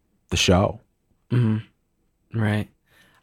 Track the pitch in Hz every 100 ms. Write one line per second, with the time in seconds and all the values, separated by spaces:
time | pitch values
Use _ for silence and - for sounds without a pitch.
0 | _ _ _ 90 - 90 101 - - _
1 | _ _ _ 123 117 110 - _ _ _
2 | _ _ _ 113 107 104 - _ _ _
3 | _ _